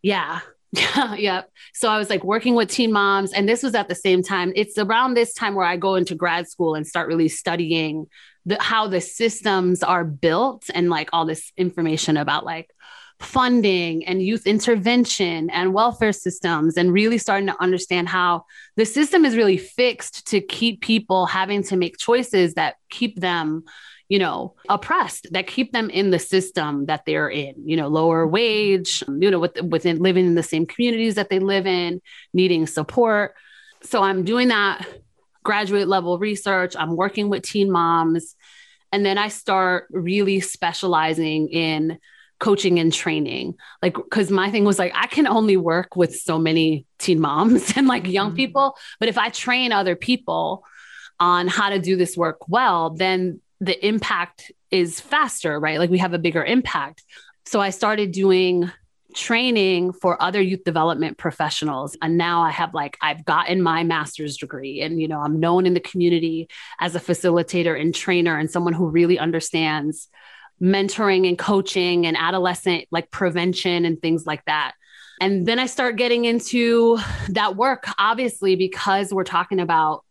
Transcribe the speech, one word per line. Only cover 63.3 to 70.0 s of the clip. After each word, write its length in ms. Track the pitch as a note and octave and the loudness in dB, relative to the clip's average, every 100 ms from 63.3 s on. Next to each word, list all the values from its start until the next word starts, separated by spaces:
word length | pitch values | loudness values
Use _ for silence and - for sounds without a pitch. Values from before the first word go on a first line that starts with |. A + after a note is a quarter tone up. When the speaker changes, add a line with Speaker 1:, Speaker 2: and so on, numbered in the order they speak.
| D#3 F3 F#3 | 0 2 0
Speaker 1:
my 220 | E3+ E3 | 2 2
master's 520 | E3+ E3 D3 - D3+ C#3 | 2 0 -4 -8 -10 -8
degree 440 | C#3+ C3+ C3+ C#3+ | -10 -10 -10 -8
and, 200 | D#3 E3 | -4 -4
you 60 | D#3+ | -4
know, 140 | D#3 | -4
I'm 180 | D3 D#3 | -2 0
known 280 | E3 F3+ F#3 | 2 4 4
in 80 | |
the 60 | F3 | 0
community 680 | - F#3 F3 E3+ E3 D#3+ E3 - - - | -2 -2 2 2 0 -4 -8 -16 -20 -6
as 160 | F3 E3+ | -4 -4
a 40 | |
facilitator 800 | - E3+ F3+ E3+ E3+ F#3 E3+ D3 | -4 -2 2 2 0 0 0 0
and 140 | D#3 | -2
trainer 420 | - - F3 E3+ D#3 | -4 0 2 2 0
and 140 | D#3 | -2
someone 220 | F3 F3 | -2 -2
who 140 | E3 E3+ | 0 0
really 300 | D#3+ E3+ F3+ | 2 4 2
understands 880 | E3 E3 - E3 D#3+ D3+ D3 D3+ | 2 -2 -2 -2 0 -2 -4 -8